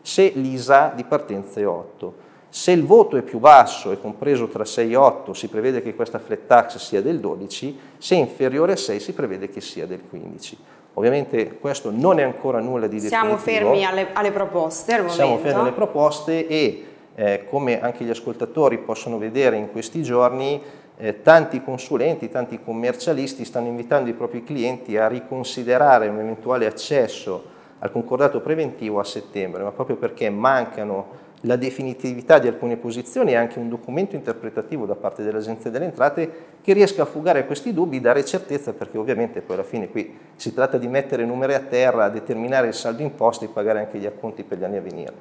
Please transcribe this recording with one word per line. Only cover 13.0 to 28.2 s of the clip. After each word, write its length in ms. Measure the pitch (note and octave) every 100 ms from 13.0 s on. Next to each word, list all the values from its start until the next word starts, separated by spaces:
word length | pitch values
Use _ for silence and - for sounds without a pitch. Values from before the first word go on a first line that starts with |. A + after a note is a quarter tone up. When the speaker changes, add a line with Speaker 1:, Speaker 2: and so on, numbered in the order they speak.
| G2+ A3+ G#3+
Speaker 1:
definitivo. 340 | G#3+ A3+ A3 G#3
Speaker 2:
fermi 180 | G3 F#3+
alle, 220 | F#3+ F#3+
alle 200 | F#3+ G3+
proposte 600 | G3 G3 F3 F3+ - -
al 140 | A3+ F3
Speaker 1:
Siamo 200 | E3+ C#3
Speaker 2:
momento. 200 | A#2 D3
Speaker 1:
fermi 140 | C3+ -
alle 80 | A#2+
proposte 720 | G#3 D3 D3+ D3 - E3 D#3+
e, 380 | D#3 C3+ E2+ - - -
eh, 300 | - G#2 G2+ -
come 320 | C#3+ C3 A#2
anche 220 | B2 A#2+
gli 80 | A#2
ascoltatori 680 | A2+ B2 A2+ A#2 - C#3 A2+
possono 380 | - A2 - A2+
vedere 400 | A2 A#2+ C3 A2
in 140 | G#2+
questi 320 | A2+ A2+ E3
giorni, 580 | C#3 B2 B2 B2+ C3+ C#3+ - - - -
eh, 260 | A2 G#2
tanti 400 | - D#3+ D#3 C3
consulenti, 680 | - B2+ - C#3 C#3 E3 A2+
tanti 300 | C3 B2 A#2
commercialisti 840 | - A2+ A#2+ A#2+ - D3 C3+ -
stanno 240 | A2+ B2 A#2+
invitando 420 | A#2+ A#2 D3 A#2+
i 40 |
propri 280 | A#2 A#2+ A#2+
clienti 540 | A#2 C#3+ A#2 B2 - G#2+
a 100 | A2
riconsiderare 1000 | B2 B2 C3 A#2+ - A#2+ B2 C#3+ B2 G#2+
un 100 | G#2+
eventuale 480 | A2 A2 A#2+ B2+ A2
accesso 800 | - - C#3+ A2+ - - F2+ - - - -
al 140 | -
concordato 480 | A#2+ A#2 B2+